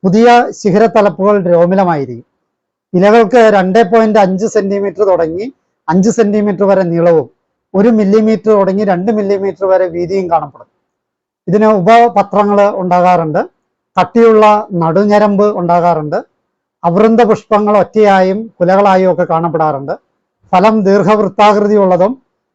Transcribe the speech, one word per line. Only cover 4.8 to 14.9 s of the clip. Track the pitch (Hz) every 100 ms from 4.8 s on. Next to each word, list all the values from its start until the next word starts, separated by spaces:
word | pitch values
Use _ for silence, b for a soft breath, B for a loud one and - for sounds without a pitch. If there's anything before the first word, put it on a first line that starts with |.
| 196 175
തുടങ്ങി | 202 175 165 170 233 - _ _ -
അഞ്ച് | 170 196
സെന്റിമീറ്റർ | 233 208 208 208 185
വരെ | 196 190
നീളവും | 180 170 170 165 123 _ _ _ _
ഒരു | 190 220
മില്ലിമീറ്റർ | 220 196 214 214 220 214
തുടങ്ങി | 214 196 190
രണ്ട് | 208 175 190
മില്ലിമീറ്റർ | 214 196 196 196 160 190
വരെ | 185 180
വീതിയും | 170 175 196 180
കാണപ്പെടും. | 165 147 - - _ _ _ _ _ _ _ -
ഇതിന് | 190 214
ഉപപത്രങ്ങൾ | 214 175 233 240 202 196 202 208 202 202
ഉണ്ടാകാറുണ്ട്. | 202 180 180 180 180 160 151 330 _ _ _ _ -
കട്ടിയുള്ള | 180 233 226 220 214 208 220
നടുഞരമ്പ് | 185 165